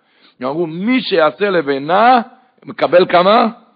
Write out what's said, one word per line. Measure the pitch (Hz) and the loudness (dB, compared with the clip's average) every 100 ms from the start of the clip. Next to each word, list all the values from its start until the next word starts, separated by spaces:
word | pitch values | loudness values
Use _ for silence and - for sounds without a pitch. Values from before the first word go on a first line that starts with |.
| _ _ _ _ | _ _ _ _
הם | 127 | -8
אמרו, | 156 165 | -6 -6
"מי | 165 208 254 | -6 -2 -2
שיעשה | - 175 151 151 202 | -2 0 0 0 -2
לבנה, | 180 139 139 143 190 233 254 226 _ _ _ | -2 -2 -4 -2 2 4 2 0 _ _ _
מקבל | - 120 139 175 180 | -18 -6 0 2 4
כמה?" | 180 185 226 233 - _ | 2 4 2 0 -4 _